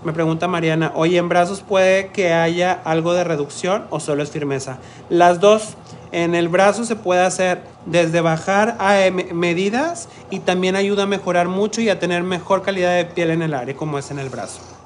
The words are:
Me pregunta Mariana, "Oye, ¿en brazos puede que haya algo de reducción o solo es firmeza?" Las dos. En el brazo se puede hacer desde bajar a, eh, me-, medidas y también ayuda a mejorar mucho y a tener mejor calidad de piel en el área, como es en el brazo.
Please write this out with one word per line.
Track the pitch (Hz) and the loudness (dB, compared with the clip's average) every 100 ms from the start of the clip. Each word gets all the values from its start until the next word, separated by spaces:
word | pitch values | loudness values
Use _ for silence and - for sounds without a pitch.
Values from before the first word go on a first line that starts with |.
Me | 165 | -6
pregunta | 160 160 160 175 | -2 -2 0 -2
Mariana, | 175 165 160 165 - | 0 0 0 0 0
"Oye, | 165 175 | 2 2
¿en | 175 | 2
brazos | 175 175 196 | 2 2 0
puede | - 190 185 190 190 | -2 2 4 4 0
que | - 180 | -2 2
haya | 165 165 170 180 180 | 2 2 0 0 0
algo | - 160 165 | -2 0 0
de | 175 | 0
reducción | 175 160 143 - 185 208 - | 0 -2 -4 -6 -2 -2 -4
o | 151 | -8
solo | - 143 | -4 -4
es | 147 | -4
firmeza?" | 156 143 139 135 131 - - - | -4 -4 -4 -6 -12 -16 -20 -2
Las | 170 175 175 | 4 6 6
dos. | 202 214 - - - - - | 6 4 2 -16 -20 -20 -8
En | 175 170 | -2 0
el | 170 170 | 0 2
brazo | 180 196 202 233 | 4 4 2 -4
se | 220 | -6
puede | 180 180 | 0 2
hacer | 185 180 185 180 - - - | 2 0 -2 -2 -8 -18 -2
desde | 165 165 165 | 0 2 2
bajar | 170 160 - 196 220 233 | 0 0 0 2 2 0
a, | 196 202 190 | 2 4 4
eh, | |
me-, | 185 175 | 0 -4
medidas | 170 175 170 196 233 311 339 - - - | -2 -2 0 0 0 -4 -6 -12 -20 -10
y | 190 | -6
también | 180 185 185 190 | -2 0 0 0
ayuda | 202 202 | 0 0
a | 196 | 0
mejorar | 196 190 175 180 | -2 0 0 0
mucho | 185 208 214 | 0 -2 -2
y | 226 | -2
a | 180 | 0
tener | 175 175 | -2 -2
mejor | 180 180 - 190 | -2 -6 0 -2
calidad | 190 196 180 180 | 0 -2 0 0
de | 170 | 0
piel | 170 165 | -2 0
en | 165 | 0
el | 160 | -2
área, | 139 123 135 | -4 -6 -6
como | 156 143 | -6 -6
es | 135 | -6
en | 147 | -10
el | 135 | -8
brazo. | 120 95 - - - | -8 -10 -12 -18 -20